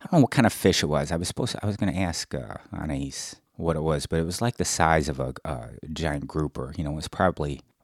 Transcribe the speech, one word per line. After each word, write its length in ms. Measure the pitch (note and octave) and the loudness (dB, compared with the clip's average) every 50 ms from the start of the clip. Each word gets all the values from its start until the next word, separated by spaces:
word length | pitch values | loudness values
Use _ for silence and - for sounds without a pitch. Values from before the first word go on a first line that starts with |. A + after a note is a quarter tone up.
I 40 | - | -8
don't 80 | - - | 2 4
know 80 | E3 B2+ | 6 6
what 80 | - | 6
kind 140 | - - B2 G2+ | 4 4 4 4
of 60 | - | 2
fish 280 | - - G2 F2 - - | 4 4 4 4 4 2
it 40 | D2+ | 2
was. 240 | D2+ C#2+ C#2+ D#2 | 2 0 0 0
I 40 | E2+ E2 | -2 -2
was 100 | F2 - | -2 -4
supposed 260 | - - - A#2 - | -4 -4 -4 -4 -4
to, 60 | - - | -4 -4
I 40 | G#2 | -4
was 100 | G2+ G#2 | -2 0
gonna 160 | G#2+ G2 D2 | 0 0 0
ask, 400 | F2+ F#2+ F2 E2+ - - - - | 0 0 -2 -2 -4 -6 -6 -6
uh, 220 | C#2+ A#1+ G#1+ - - - - - | -8 -8 -8 -12 -14 -14 -12 -8
Anais 640 | F2+ - D2+ D2 C#2 - - - - - - - - _ _ _ - | -6 -4 -4 -4 -4 -4 -6 -8 -10 -10 -12 -14 -16 _ _ _ -4
what 180 | F2+ E2+ E2 | 0 0 0
it 60 | D#2 | 2
was, 260 | D#2 D#2 D2+ D2 - - | 2 2 0 0 0 0
but 120 | - D#2+ | 0 0
it 40 | E2 | 0
was, 160 | E2 F2+ - | 0 -2 -2
like, 160 | A2+ A#2+ - - | -2 -2 0 0
the 80 | - | -2
size 440 | - - - F2 D#2+ D#2+ D#2+ D2 C#2+ | -2 2 4 6 6 6 6 4 2
of 100 | C#2+ C2 | -2 -2
a, 140 | C2 B1+ C2 - - | -2 -4 -4 -6 -6
a 240 | - D2 B1 A#1 A#1 A1+ - - - D#2 | -6 -6 -6 -8 -10 -14 -14 -10 -10 -6
giant 340 | D2 D#2+ D#2+ D2 D2 C#2+ C2+ | -4 -2 -2 -2 -2 -6 -4
grouper. 460 | - D#2+ D#2 D2 - - C2 B1+ D#2 - | -2 -2 -2 0 -2 -6 -8 -8 -6 -4
You 60 | D#2+ | -4
know, 100 | D2 D2 | -4 -4
it 20 | |
was 120 | D#2 D#2+ - | -6 -8 -10
probably 540 | - - F#2+ F2+ E2 - D2+ D2 C#2 C2 - _ _ _ | 0 4 4 4 4 2 -2 -4 -4 -6 -10 _ _ _